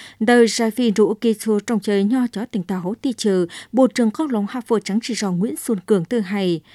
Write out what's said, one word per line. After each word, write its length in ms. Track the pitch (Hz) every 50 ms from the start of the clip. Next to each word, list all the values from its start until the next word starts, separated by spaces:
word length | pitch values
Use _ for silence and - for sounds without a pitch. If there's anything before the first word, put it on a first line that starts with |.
| - - - -
Đời 280 | 220 208 240 240 233 220
sai 240 | - - 233 220
phi 200 | 214 - 254 233
rũ 220 | 196 220 214 170 220
kỳ 200 | - - 233 220
chùa 260 | 214 - 220 214 208
trong 200 | 202 - 240 208
chơi 240 | - - 202 196 196
nho 240 | 208 247 262 247 233
chó 180 | - 277 320
tình 180 | - - 208 170
tà 120 | - 196
hố 180 | 180 170 180 220 -
ti 120 | - 277 226
trừ, 340 | - - 214 190 185 175 170 - - - -
bộ 160 | - 233 262 247
trưởng 240 | - - 240 220
công 180 | 214 - 320 294
lòng 160 | 254 214 202 202
hạ 120 | - 262 226 -
vừa 120 | 240 208
trắng 200 | - - 190 226 -
chỉ 100 | - 226
dò 180 | 180 214 196
Nguyễn 240 | 180 170 190 247 302 -
Xuân 220 | - - 233 190 -
Cường 200 | - 220 190 165
tư 140 | - 247 240
hay. 420 | 202 180 208 202 196 180 170 156 - _ -